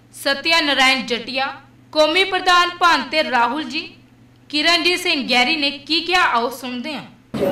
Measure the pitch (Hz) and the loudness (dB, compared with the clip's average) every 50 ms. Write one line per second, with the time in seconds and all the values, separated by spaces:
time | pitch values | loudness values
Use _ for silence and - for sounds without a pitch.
0 | - _ - - - 285 277 277 277 330 330 330 311 285 269 262 262 262 269 254 | -20 _ -14 -6 -2 -2 -2 0 0 0 2 2 2 2 2 4 4 2 2 0
1 | - - 240 220 233 262 254 262 269 285 277 - - - - - - - - 302 | -2 -4 -6 -6 -6 -6 -6 -4 -4 -6 -6 -12 -18 -20 -20 -20 -16 -4 0 2
2 | 302 302 320 370 392 381 370 359 370 359 349 349 349 349 349 359 359 339 320 277 | 2 4 4 2 0 0 0 -2 2 4 4 4 4 2 0 2 2 4 4 2
3 | 254 262 302 311 302 311 247 233 240 240 277 311 302 240 269 320 339 330 - - | 0 -2 -2 -2 0 0 2 2 2 2 0 -4 -6 -6 -6 -8 -8 -10 -14 -20
4 | - - - - - - - _ - - - 294 311 330 349 339 302 349 359 349 | -20 -20 -20 -20 -20 -20 -20 _ -12 -6 -2 0 2 2 2 2 2 0 0 0
5 | 359 359 330 285 220 190 247 247 254 294 330 302 277 277 277 285 - - 311 339 | -2 -2 -2 -2 -2 0 2 2 2 2 0 0 -2 -4 -4 -6 -6 -2 -2 -2
6 | 330 339 370 359 339 285 247 233 233 254 247 - 269 247 247 247 233 311 285 214 | 0 0 2 2 2 2 2 0 0 -2 -4 -6 -10 -10 -8 -8 -8 -8 -8 -10
7 | 139 - - - _ _ - - - - | -12 -14 -18 -20 _ _ -6 -2 -2 -2